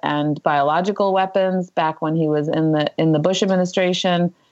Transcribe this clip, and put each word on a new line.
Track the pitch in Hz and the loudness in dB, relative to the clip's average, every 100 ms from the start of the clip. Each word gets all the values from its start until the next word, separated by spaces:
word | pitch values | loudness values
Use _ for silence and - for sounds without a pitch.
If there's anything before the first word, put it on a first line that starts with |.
and | 147 147 151 147 | -4 -2 -2 -2
biological | 160 147 143 156 185 202 196 | 0 0 2 0 -2 0 0
weapons | 190 190 196 190 185 180 | 0 0 0 0 -2 -4
back | - 160 160 | -2 -2 -2
when | 160 160 | -2 0
he | 156 | 0
was | 151 151 | 0 0
in | 160 160 | 0 0
the, | 156 147 - | 0 0 0
in | 160 | 2
the | 156 | 2
Bush | 175 190 | 2 0
administration | 196 185 180 196 180 180 190 175 175 - _ | 0 0 0 0 0 0 0 0 -2 -4 _